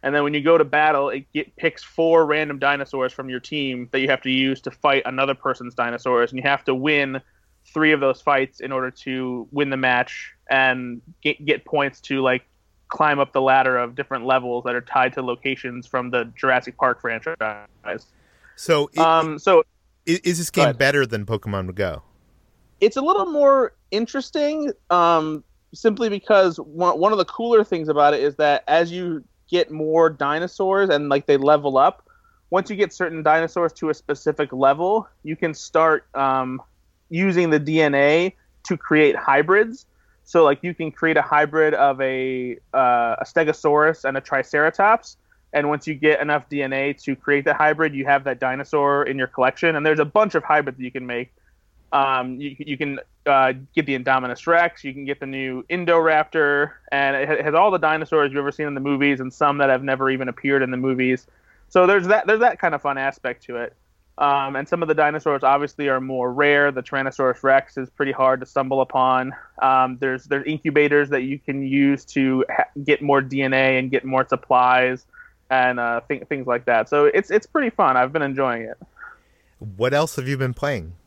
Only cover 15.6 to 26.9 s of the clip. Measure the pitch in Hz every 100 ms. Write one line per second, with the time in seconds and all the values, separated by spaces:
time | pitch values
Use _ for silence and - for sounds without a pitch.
15.6 | 127 123 120 131 123 123 117 - 135 127
16.6 | 123 - 127 120 120 113 160 165 110 104
17.6 | 104 _ 107 90 _ _ _ _ _ -
18.6 | - 151 147 - 165 165 160 151 - 175
19.6 | - _ _ _ - 170 175 170 170 -
20.6 | 131 117 135 143 127 107 101 107 107 98
21.6 | 92 92 95 73 _ _ _ _ _ _
22.6 | _ _ 208 269 294 403 370 294 277 269
23.6 | 247 _ _ 208 233 277 254 - 196 311
24.6 | 277 - _ 175 170 165 156 156 _ _
25.6 | _ - 226 214 226 202 - 208 185 160
26.6 | 151 156 180